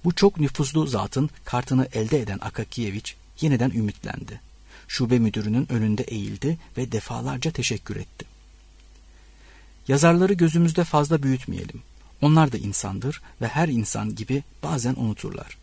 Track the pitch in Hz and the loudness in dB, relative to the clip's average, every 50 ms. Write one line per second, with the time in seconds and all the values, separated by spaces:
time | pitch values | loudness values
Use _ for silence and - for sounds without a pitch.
0 | - 170 175 - 196 202 - 165 147 135 - - 147 127 143 156 156 143 123 101 | 0 0 2 6 4 4 6 4 0 0 0 -2 -2 0 0 0 0 0 -2 -4
1 | 101 95 - 135 147 151 - - - - - 123 120 - 135 127 127 - - 113 | -4 -2 0 0 -2 -2 -4 -10 -10 -4 -4 -4 0 2 2 2 2 2 -2 -4
2 | 110 113 151 143 113 - 98 - - 101 - - 110 - - - 117 101 95 107 | 0 2 0 0 0 -2 -6 -6 -6 -8 -6 -8 -8 -8 -6 -6 -6 -4 -6 -6
3 | - - - - - - - - - 156 139 113 120 131 90 113 107 104 104 - | -10 -10 -16 -16 -20 -20 -8 -2 2 2 2 4 2 0 0 0 -2 -2 -4 -6
4 | - - - - - - 110 - - - - - - - - - - - - - | -12 -10 -10 -10 -10 -12 -14 -16 -18 -20 -20 -20 -20 -20 -20 -20 -14 -10 -4 -2
5 | 127 113 123 123 113 107 - 110 104 107 107 123 147 131 131 113 110 110 107 101 | 2 2 4 4 4 2 2 0 -2 0 0 0 0 0 0 0 2 2 0 0
6 | - - 113 107 101 107 104 98 - 143 165 160 - - - - 127 117 113 107 | -2 -6 -6 -6 -6 -6 -8 -4 -2 -2 -2 -2 -6 -12 -6 -6 -6 -4 -4 -6
7 | - - 117 120 117 135 139 123 127 165 - - 123 - 113 101 - - 101 101 | -6 -6 -8 -6 -6 -6 -6 -4 -4 -4 -4 -2 -4 -4 -4 -4 -6 -8 -8 -8
8 | 101 - - - - - - - - - - - - - - - - - - - | -10 -12 -14 -20 -20 -20 -20 -20 -20 -20 -20 -20 -20 -20 -20 -20 -20 -20 -20 -20
9 | - - - - - - - - - - - - - - - - - - 135 139 | -20 -20 -20 -20 -20 -20 -20 -20 -20 -20 -20 -20 -20 -20 -20 -14 -2 0 2 6
10 | 156 170 170 175 185 190 202 170 170 160 156 170 170 165 160 180 170 - - 151 | 6 6 8 6 4 4 4 4 4 4 6 4 2 4 4 0 0 2 2 2
11 | 147 143 165 151 139 135 131 123 - - 87 87 90 - - - - - - - | 4 4 2 2 2 0 0 0 -2 -8 -8 -8 -8 -10 -12 -14 -18 -18 -20 -20
12 | - - - - - 147 156 160 160 139 110 - 98 101 101 - - 98 98 104 | -20 -20 -6 0 2 4 6 6 6 4 2 -4 -4 -4 -4 -4 -4 -4 -6 -4
13 | 110 135 151 - - - - - 120 113 - 147 175 160 135 117 107 - - 107 | -4 -6 -6 -8 -14 -20 -8 -6 -4 -2 0 0 0 2 0 0 -2 -2 -4 -4
14 | 107 107 101 85 107 - 131 139 139 - - - - 151 165 135 113 123 131 131 | -4 -4 -6 -6 -4 -2 -4 -4 -4 -8 -16 -10 -6 -4 -4 -2 -2 -2 -2 0
15 | 123 110 104 - - - 87 - - - - - | -2 -4 -4 -4 -8 -10 -10 -10 -12 -14 -18 -20